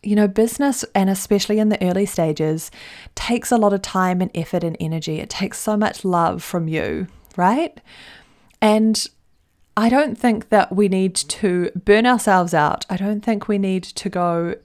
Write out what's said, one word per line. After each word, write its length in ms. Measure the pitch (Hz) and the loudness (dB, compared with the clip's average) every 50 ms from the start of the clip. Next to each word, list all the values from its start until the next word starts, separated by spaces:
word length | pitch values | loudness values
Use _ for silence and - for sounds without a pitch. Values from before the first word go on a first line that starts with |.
you 120 | - 220 208 | -2 0 2
know, 140 | 208 208 202 | 4 4 2
business, 560 | 196 - 220 233 - - 285 277 269 - - - _ | 4 2 0 0 2 0 0 0 0 -2 -6 -2 _
and 160 | 202 190 190 | 2 2 2
especially 480 | 190 190 - - 214 202 - - 208 214 | 0 -2 0 0 0 0 2 0 0 2
in 100 | 214 214 | 2 2
the 140 | 214 - | 2 2
early 240 | 190 180 175 190 202 | 0 0 0 0 0
stages, 640 | 196 - - 165 160 156 - 160 156 156 160 - - - - - - - - - - _ | -2 0 -2 0 0 0 0 0 -2 -2 -4 -6 -10 -16 -20 -20 -20 -20 -20 -20 -18 _
takes 340 | - - - 240 240 - - | -10 -4 -2 -2 -2 0 0
a 60 | 247 | 2
lot 160 | 233 214 202 | 2 4 2
of 100 | 196 196 | 2 0
time 380 | 196 - - 190 185 185 180 180 | -4 -4 -2 0 0 0 0 0
and 100 | 185 - _ | -2 -2 _
effort 260 | 170 160 - - 175 | -6 -6 -2 -4 -4
and 140 | 170 165 165 - | -2 -4 -6 -6
energy. 400 | 170 156 160 165 156 - 156 156 | -6 -6 -6 -6 -6 -6 -6 -6
It 100 | - - | -8 -8
takes 300 | - - 196 - - - | -6 -6 -6 -6 -6 -6
so 180 | - - 214 | -4 -2 0
much 280 | 208 214 214 - - - | 0 0 0 -2 -4 -2
love 400 | 190 180 175 170 165 180 175 - | 0 0 2 2 0 0 -4 -8
from 240 | - - 180 165 160 | -6 -6 -4 -4 -2
you, 400 | 156 156 - - 78 - 190 - - - _ _ _ | -4 -4 -4 -4 -4 -6 -6 -8 -12 -20 _ _ _
right? 440 | - 180 185 226 285 339 - - - _ _ - - - - - - _ _ _ _ _ _ _ _ | 0 2 2 2 2 -2 -4 -6 -16 _ _ -20 -20 -20 -20 -20 -20 _ _ _ _ _ _ _ _
And 420 | - 214 214 220 220 220 220 - - - _ _ _ _ _ _ _ _ _ _ _ _ _ | 2 4 4 4 4 2 2 0 -4 -8 _ _ _ _ _ _ _ _ _ _ _ _ _
I 120 | - 220 233 | 0 2 2
don't 280 | 240 277 302 294 - | 4 2 2 0 -2
think 340 | - - 247 220 - - _ | -2 0 0 0 0 -2 _
that 220 | 220 208 185 - | 2 2 2 2
we 160 | 190 185 208 196 | 2 0 2 2
need 280 | 190 185 190 190 185 | 2 0 0 -2 -2
to 560 | - - - - - - 196 180 180 175 - - | -4 -8 -8 -8 -2 -2 0 0 0 -2 -2 -4
burn 320 | 185 - - 208 214 226 | -6 2 4 4 6 6
ourselves 480 | 247 254 226 - 220 190 185 175 175 175 | 4 2 2 2 4 4 4 2 2 2
out. 320 | 160 147 151 - - - _ | 2 2 2 0 -2 -6 _
I 80 | 190 | -6
don't 240 | 180 196 202 214 208 | -4 -4 -4 -4 -4
think 280 | 214 - 226 202 - - | -2 -2 -2 -2 -2 -2
we 100 | 208 202 | -2 0
need 240 | 196 190 190 185 | 0 0 -2 -2
to 260 | 170 - - - - 196 | -4 -6 -14 -8 -8 -6
go 460 | 190 185 175 175 170 170 170 170 196 - _ | -4 -2 -2 0 0 -2 -2 -4 -6 -8 _